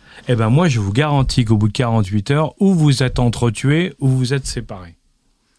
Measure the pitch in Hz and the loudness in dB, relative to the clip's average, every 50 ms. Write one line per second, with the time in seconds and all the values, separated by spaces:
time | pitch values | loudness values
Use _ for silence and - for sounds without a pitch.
0 | _ - - - - - 127 107 113 110 120 147 180 175 127 117 101 98 101 123 | _ -20 -20 -12 -4 -2 0 0 2 2 2 2 2 2 0 0 -2 -2 0 0
1 | 151 156 147 139 127 120 - - 123 107 113 107 104 107 104 - 127 117 113 113 | 0 2 2 0 0 0 0 0 0 2 2 2 2 0 0 -2 -2 0 0 0
2 | 104 92 104 107 98 - 143 147 156 143 - _ 202 196 196 170 151 147 139 - | 0 0 -2 -4 -2 0 0 -2 -2 -2 -2 _ 2 2 2 4 4 2 2 2
3 | 131 127 - - 123 120 110 - 120 120 107 - - 131 147 160 175 190 - - | 0 -2 0 0 0 0 0 0 -2 -2 -2 -2 -2 0 0 0 -2 -4 -6 -4
4 | 139 135 131 131 131 117 139 139 135 - - 123 113 - 107 95 92 85 82 _ | -2 0 0 0 0 -2 -2 -4 -4 -6 -8 -10 -10 -10 -14 -16 -16 -20 -20 _
5 | _ _ _ _ _ _ _ _ _ _ _ | _ _ _ _ _ _ _ _ _ _ _